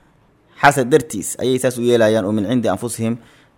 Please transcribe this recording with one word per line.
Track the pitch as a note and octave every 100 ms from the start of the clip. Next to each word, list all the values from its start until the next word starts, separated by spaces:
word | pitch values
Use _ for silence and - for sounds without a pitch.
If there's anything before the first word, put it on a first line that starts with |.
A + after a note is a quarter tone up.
| _ _ _ _ _ -
Xasad | C#3+ C#3 A#2+
dartiis | D3 - G2 - -
ayay | B2+ C3
saas | C3 A#2+
u |
yeelayaan, | A#2+ A#2 G#2+ A2
oo | G2
min | G#2+ G2
cindi | B2+ G#2+
anfusihim, | F#2 A#2+ - A2+ A#2 - _ _